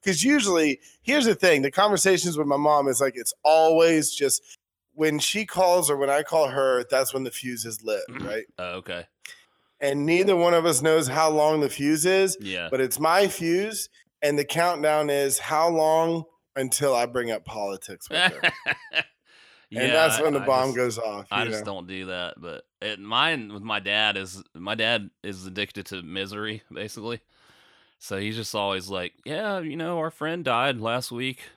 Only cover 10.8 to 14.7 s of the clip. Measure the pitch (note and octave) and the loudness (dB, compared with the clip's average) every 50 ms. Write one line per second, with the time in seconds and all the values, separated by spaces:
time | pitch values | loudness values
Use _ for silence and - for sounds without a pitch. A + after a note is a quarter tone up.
10.8 | C#3+ D#3+ D#3+ D#3 D3+ B2+ C3 D3+ D#3+ D#3+ D#3 D3+ D3+ D#3 D#3 D#3 D3 C3+ - - | 2 4 4 4 2 2 0 2 2 2 4 4 4 4 4 2 0 -2 -2 -2
11.8 | C#3+ C#3+ D#3 D#3 D3 F3+ F#3+ F#3+ G3 F#3+ F#3+ - G#2 F#2+ F#2+ F2+ F2 E2 - C3 | 0 0 2 2 2 2 4 4 2 2 0 -6 -8 -8 -6 -6 -6 -4 -2 0
12.8 | C3 B2 - C#3 D3+ D#3+ E3+ F#3+ G3+ F#3+ F#3+ - E3+ E3 E3+ F3+ G3+ A3 A3 G#3 | 0 -2 -2 0 2 4 4 4 4 2 0 -4 -2 -2 0 0 -2 -4 -6 -8
13.8 | - - _ _ _ _ _ _ - D3 D3 D3 C#3 C#3+ - E3 E3+ F3 | -10 -12 _ _ _ _ _ _ 0 0 2 0 -2 -2 0 0 2 2